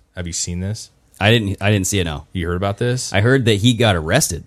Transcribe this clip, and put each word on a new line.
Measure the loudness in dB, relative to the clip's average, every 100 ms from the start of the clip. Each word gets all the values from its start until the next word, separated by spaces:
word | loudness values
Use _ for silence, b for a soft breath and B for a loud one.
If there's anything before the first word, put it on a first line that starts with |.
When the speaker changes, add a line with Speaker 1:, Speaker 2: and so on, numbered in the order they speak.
| _ -12
Speaker 1:
Have | -10
you |
seen | -8 -6 -6
this? | -6 -8 -12 _ _ 0
Speaker 2:
I | 2
didn't, | 2 0 -2
I | 0
didn't | 2 0
see | -2
it, |
no. | -2 -4 -8
Speaker 1:
You | -6 -4
heard | -2
about | -4 -2
this? | -2 -2 -2
Speaker 2:
I | 0
heard | 4 4 4
that | 2
he | 2
got | 2 2 2
arrested. | 0 0 0 -4